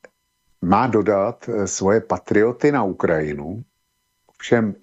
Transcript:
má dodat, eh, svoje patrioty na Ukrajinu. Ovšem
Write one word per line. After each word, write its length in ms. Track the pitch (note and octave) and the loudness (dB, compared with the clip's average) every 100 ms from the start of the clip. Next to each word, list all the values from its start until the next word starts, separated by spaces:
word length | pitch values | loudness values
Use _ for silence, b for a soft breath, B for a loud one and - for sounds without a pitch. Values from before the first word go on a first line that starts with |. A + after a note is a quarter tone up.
| - _ _ _ _ - | -20 _ _ _ _ -8
má 260 | F2 G2+ B2 | 0 2 2
dodat, 600 | G#2+ F#2+ G2 G#2+ - - | 2 2 0 0 -4 -8
eh, 180 | A2 F#2+ | -4 -4
svoje 340 | - F#2+ A2 | -2 2 0
patrioty 720 | - - - G#2 A2 - D3 | 0 -6 0 2 2 2 0
na 120 | C#3 | 2
Ukrajinu. 800 | G2+ - F#2 D#2+ D2+ C#2+ D2+ A2 - _ _ _ _ _ _ _ | -2 -2 -2 0 -2 -6 -10 -12 -14 _ _ _ _ _ _ _
Ovšem 360 | - A#2+ G#2+ - | 0 2 2 -2